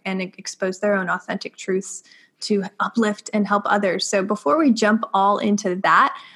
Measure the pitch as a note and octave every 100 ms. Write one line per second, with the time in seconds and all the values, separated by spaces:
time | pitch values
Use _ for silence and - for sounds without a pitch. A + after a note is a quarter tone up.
0 | G3 F#3+ F#3 - - - F#3+ F#3 G#3 G3+
1 | F3+ F3+ - F#3 - - - F#3+ G3 -
2 | - - _ _ - G#3 F#3+ - G3 -
3 | G#3+ G3+ - G#3+ G3+ G3+ - G#3 G3 F3+
4 | - G3+ F#3+ G#3+ - D4+ D#4 A3+ G#3+ A3
5 | - G3 G3 G3+ G#3+ G3+ F#3+ F3+ F3 E3+
6 | C4 - -